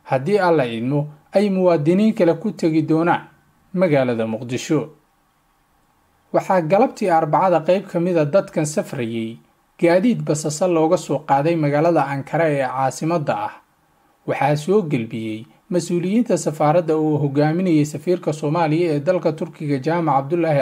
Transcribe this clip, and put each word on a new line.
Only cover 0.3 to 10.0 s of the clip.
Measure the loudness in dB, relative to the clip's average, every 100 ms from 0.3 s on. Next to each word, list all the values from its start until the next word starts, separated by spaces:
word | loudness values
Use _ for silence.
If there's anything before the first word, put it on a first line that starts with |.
| 2
Alla | 2 2 0
idmo, | -4 -2 -2 -4 -10 _
ay | 0 2
muwaadiniin | 2 2 2 2 2 2
kale | 2 2
ku | 0 -4
tegi | -2 0 2
doonaan | 2 2 2 -2 -4 _ _ _ _
magaalada | 0 2 2 2 0 -2
Muqdisho. | -6 -6 -6 -2 -2 -2 -12 _ _ _ _ _ _ _ _ _ _ _ _ _
Waxaa | -2 0 0
galabtii | 2 2 2 0 0
Arbacada | 2 2 2 2 2 2
qayb | 0 0
ka | -4
mid | 0 0
a | 2
dadkan | 0 0 -2 -2
safrayay | -4 -6 -6 -4 -4 -6 -10 _ _ _ 0
gaadiid | 2 4